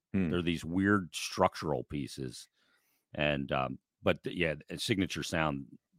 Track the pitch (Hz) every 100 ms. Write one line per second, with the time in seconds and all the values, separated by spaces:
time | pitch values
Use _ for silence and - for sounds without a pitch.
0 | _ 98 87 87 85 80 80 90 98 104
1 | 82 - - - 92 - 85 67 - 73
2 | 67 - 64 - - _ _ _ _ _
3 | _ 78 73 71 67 69 65 67 _ _
4 | 98 85 87 - 82 73 - 87 - 98
5 | 90 - 73 85 78 69 67 - _